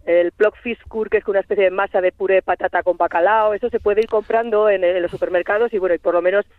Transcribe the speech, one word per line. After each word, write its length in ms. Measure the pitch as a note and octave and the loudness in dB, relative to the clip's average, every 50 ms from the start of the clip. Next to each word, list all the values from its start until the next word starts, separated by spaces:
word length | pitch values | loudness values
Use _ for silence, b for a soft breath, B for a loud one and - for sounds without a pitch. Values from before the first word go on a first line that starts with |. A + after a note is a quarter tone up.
| - | -4
el 260 | F3 E3+ F3 F3 F3 | 0 2 2 2 2
plock 240 | - - G#3+ G#3 - - - | 0 0 0 0 0 -2 -8
fiskur, 460 | A#3+ A3+ - - - - A3 G#3+ G#3 | -10 -10 -10 -12 -10 -8 -6 -4 -2
que 80 | - | -2
es 100 | G#3 - | -2 -2
una 140 | - G3 G3 | -2 -2 -2
especie 240 | F#3+ - G3+ G#3 G3 | -2 -2 0 2 2
de 60 | F#3 | 2
masa 280 | F#3 G3 G3+ G3 - G3 | 2 0 -2 -2 0 0
de 120 | F3+ F3+ - | 0 0 -2
puré 220 | - G3 F#3 F#3+ | -2 -2 0 0
de 60 | F#3 | 0
patata 420 | - - F3+ - F#3+ F#3 - F3 E3 | 0 -2 -4 -2 -2 -2 -2 -2 0
con 120 | F3+ E3+ | -2 0
bacalao. 560 | F3 F3 E3+ - E3+ E3+ G3 A3 A3+ G#3+ G#3+ G#3 | 0 -2 -2 0 0 2 2 2 2 2 0 0
Eso 160 | G3+ B3 A#3 | -2 -4 -6
se 100 | - A3 | -6 -2
puede 220 | - G#3 G3+ G#3+ | -2 0 0 0
ir 60 | A3+ | 0
comprando 640 | A3 A3+ G#3+ G#3 - A3+ A3+ A#3 A#3+ G#3+ G#3 G#3+ G#3+ | 0 -2 -4 -2 0 -2 -2 -2 0 0 2 2 2
en, 140 | G3 F#3 F3+ | 2 2 2
en 180 | F3 F#3 F#3 | 0 0 0
los 100 | E3+ E3+ | -2 -4
supermercados 640 | F#3 F3 F3+ F3 F#3 F3 F3 - G3+ G#3+ A#3+ A#3 - | -4 -6 -4 -2 -2 -2 -2 0 0 0 0 0 0
y, 40 | |
bueno, 160 | G3 F#3 F3+ E3+ | -2 0 0 0
y 40 | D#3+ | 0
por 140 | - F3 E3+ | 0 0 0
lo 80 | F3 | 2
menos 240 | F3 F3+ G3 G3+ G3+ - _ | 2 2 2 0 -2 -4 _